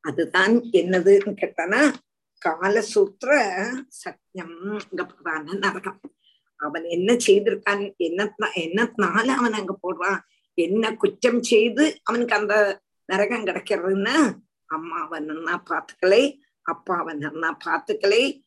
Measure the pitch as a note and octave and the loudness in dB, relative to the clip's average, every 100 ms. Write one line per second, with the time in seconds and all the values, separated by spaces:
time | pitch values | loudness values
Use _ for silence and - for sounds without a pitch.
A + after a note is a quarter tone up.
0 | D#3 C#3+ D#3 F#3 F#3+ A#3 A#3+ F#3 F3 F#3 | -6 -4 0 2 4 2 2 0 2 2
1 | F3+ G3 G#3 - - - E3+ A3+ D4 - | 6 6 4 -4 -6 -4 -2 2 2 0
2 | _ _ _ _ F3+ D#3+ F#3+ A3 - G#3+ | _ _ _ _ -4 -2 0 0 0 2
3 | G3 _ B3 C#4+ G#3 F#3 A3 C4 C4+ - | 2 _ 0 2 2 -2 -6 -8 -12 -16
4 | F#3 - _ F#3+ E3 E3 F#3+ G#3+ - F3 | -16 -16 _ -16 -16 -12 -10 -10 -10 -10
5 | D3+ _ E3 D#3 D3+ G3 G3 F3+ - - | -10 _ -8 -8 -6 -4 -4 -4 -12 -14
6 | - _ _ _ _ _ D3 D#3+ E3+ E3+ | -20 _ _ _ _ _ -8 -8 -4 -2
7 | F#3+ A#3+ - G3 G#3+ G3+ G#3 G3+ G3+ - | 2 2 6 6 4 -2 -2 -2 -4 -4
8 | E3 F3 G3+ - G#3+ F#3 E3 G3+ A3+ - | -4 -2 -4 -4 -6 -4 -4 -2 -2 0
9 | F#3 G3 B3 C4 A#3+ G#3+ F#3+ G3+ F#3 F3 | 0 2 0 2 0 -2 -6 -8 -8 -4
10 | F3+ F#3+ _ _ _ - E3+ G#3 A3+ A3+ | -2 -4 _ _ _ -2 0 0 0 0
11 | G3 - B3 A#3+ - A3 A#3 A3+ D#4 - | -2 2 0 2 4 4 4 2 0 0
12 | - A#3+ A#3+ G#3 G#3 G#3+ G3+ - _ _ | -4 -2 0 0 2 2 2 -2 _ _
13 | - F#3+ G#3 A#3 G3 E3+ - F#3+ F3+ G3 | -4 -2 0 -2 -4 -6 -4 -2 0 0
14 | G#3 D4 B3+ - _ _ _ D#3 E3+ E3+ | 2 2 2 0 _ _ _ -10 -8 -8
15 | D#3+ E3 D3+ D#3 E3 F3 - D#3 - - | -8 -8 -8 -8 -6 -6 -4 -6 -6 -2
16 | F#3 G#3 C#4+ - _ _ - - - F3 | 4 4 4 -4 _ _ -8 -8 -4 -4
17 | E3 D3+ D3+ D#3 E3 D#3 E3+ - - G#3 | -4 -8 -8 -6 -6 -6 -6 -6 -4 -2
18 | G3 A3 C4+ - | 2 2 2 -4